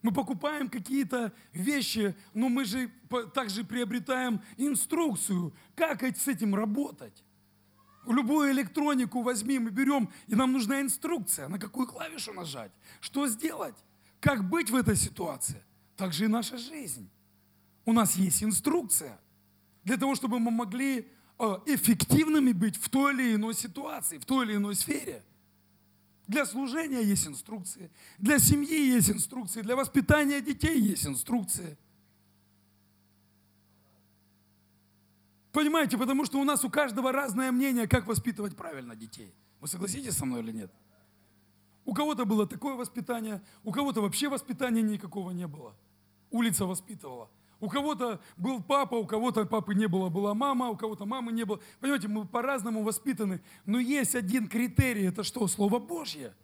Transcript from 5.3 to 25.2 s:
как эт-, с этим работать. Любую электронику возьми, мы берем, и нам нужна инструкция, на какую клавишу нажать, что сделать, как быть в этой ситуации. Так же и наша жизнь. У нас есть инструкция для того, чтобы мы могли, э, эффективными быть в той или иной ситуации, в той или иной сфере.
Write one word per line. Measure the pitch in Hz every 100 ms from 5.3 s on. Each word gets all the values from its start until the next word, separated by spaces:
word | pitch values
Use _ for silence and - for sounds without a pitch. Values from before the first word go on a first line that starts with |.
| 185 170 - - -
как | 320 269
эт-, | 254 208
с | -
этим | 214 214 196
работать. | 214 208 285 - 120 - _ _ _ _ _ _ _ _ -
Любую | 240 233 302 285
электронику | 269 220 - 294 277 240 247
возьми, | 240 247 220 269
мы | 226
берем, | 202 269 285 208 - -
и | 214
нам | 262
нужна | 262 214 269
инструкция, | 277 - 330 330 196 - 139
на | 190
какую | 202 254 254
клавишу | - 320 311 220
нажать, | 196 170 135 107 _ - -
что | - 269 285
сделать, | 214 320 320 330 - _ _ _ _
как | - 269 185
быть | 330 240
в | 247
этой | 233 208
ситуации. | - - 175 147 - - - _ _ -
Так | 190
же | 151 220
и |
наша | 226 233 247
жизнь. | 240 311 226 - 95 _ _ _ _ _ _ _ -
У |
нас | 226 214 180
есть | 190 -
инструкция | 214 190 - 330 240 - 143 107 _ _ _ _ _ _
для | 175 247
того, | 269 277
чтобы | 254 240
мы | 233
могли, | 226 233 233 269 262 214 - _ _
э, | 226 190 240
эффективными | 285 - 226 - 294 311 311 262
быть | 196 208 -
в | -
той | 262 277
или | 269 254 214
иной | 220 226
ситуации, | 240 180 277 294 - 277
в | -
той | 262 240
или | 208
иной | 202 196
сфере. | - 285 - 123